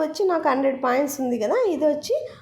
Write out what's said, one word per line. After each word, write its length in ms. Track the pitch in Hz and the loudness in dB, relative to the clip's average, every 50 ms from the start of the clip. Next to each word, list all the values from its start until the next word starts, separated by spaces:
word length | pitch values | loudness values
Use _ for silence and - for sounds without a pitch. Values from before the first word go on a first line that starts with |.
| 311 | 0
వచ్చి 180 | 311 311 - 403 370 349 | 0 -2 0 0 0 0
నాకు 140 | 320 320 294 262 | 2 2 0 0
హండ్రెడ్ 240 | 262 269 269 262 269 - | 2 2 0 0 0 0
పాయింట్స్ 320 | 247 247 262 294 277 - - 262 | 0 2 2 0 -2 -2 -4 -2
ఉంది 160 | 247 240 226 214 | -2 -2 -2 0
కదా, 120 | 220 330 508 508 392 330 | 0 2 2 2 2 0
ఇది 140 | 269 302 302 294 | 2 2 2 2
వచ్చి 220 | 294 302 - 494 622 - - - - | 0 -2 -2 -2 -2 -2 -6 -14 -16